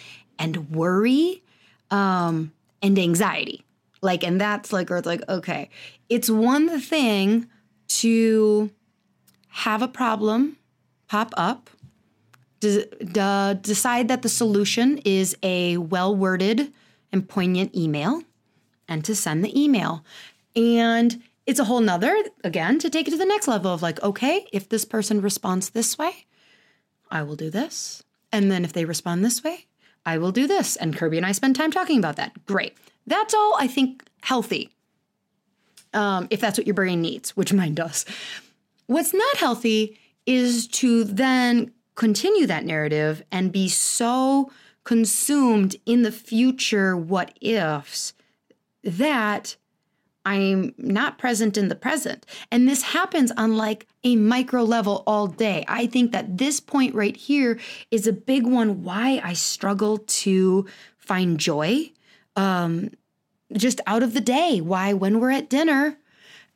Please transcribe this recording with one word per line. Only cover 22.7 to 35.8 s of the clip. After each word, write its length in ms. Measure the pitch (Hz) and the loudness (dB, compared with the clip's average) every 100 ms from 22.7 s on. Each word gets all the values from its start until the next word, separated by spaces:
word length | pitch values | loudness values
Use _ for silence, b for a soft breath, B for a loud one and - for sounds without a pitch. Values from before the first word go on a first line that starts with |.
| 294 | 0
to 120 | 320 | 0
take 180 | 311 302 | -2 -2
it 40 | |
to 40 | 320 | 0
the 80 | |
next 240 | 381 415 349 | 0 0 0
level 240 | 214 185 | 0 0
of, 100 | 170 | -2
like, 180 | 170 160 | -2 -2
okay, 440 | 202 196 262 381 - | -4 -2 0 0 -2
if 160 | 196 - | -8 -4
this 160 | 220 | -4
person 360 | - 220 202 208 | -2 -4 0 0
responds 500 | 202 - 196 185 - | 0 -2 -2 -2 -2
this 280 | 226 226 - | -4 -4 -2
way, 280 | 320 - _ b b b b b b _ _ | -4 -6 _ b b b b b b _ _
I 120 | 160 | -8
will 140 | 147 151 | -6 -8
do 140 | 156 | -6
this. 540 | 190 320 - - - _ _ _ | -6 -6 -8 -12 -14 _ _ _
And 220 | 214 196 | 0 2
then 120 | 185 | 2
if 100 | 170 | -2
they 100 | 170 | -4
respond 400 | 165 160 175 170 | -4 -4 -4 -2
this 180 | 226 - | 0 -2
way, 240 | 311 349 - _ b b 165 | -6 -8 -14 _ b b -6
I 120 | 160 | -2
will 120 | 175 | -2
do 160 | 208 285 | 0 2
this. 300 | 392 - - | 0 0 -4
And 200 | 165 151 | -4 -2
Kirby 200 | 165 165 | -2 0
and 100 | 185 | -2
I 60 | |
spend 240 | 202 262 262 | 0 0 2
time 160 | 311 | 0
talking 260 | 359 359 277 | -2 0 2
about 180 | 165 143 | 0 -4
that. 300 | - - - | -8 -10 -6
Great. 300 | 190 - - b b 233 | -4 -4 -8 b b -4
That's 240 | 349 440 | -2 0
all, 220 | 427 415 - | 2 2 2
I 80 | 254 | 0
think, 380 | 277 254 262 _ _ | 0 0 -2 _ _
healthy, 480 | - 254 - 170 - _ _ _ _ _ _ _ _ _ _ _ | -4 -2 -2 -6 -6 _ _ _ _ _ _ _ _ _ _ _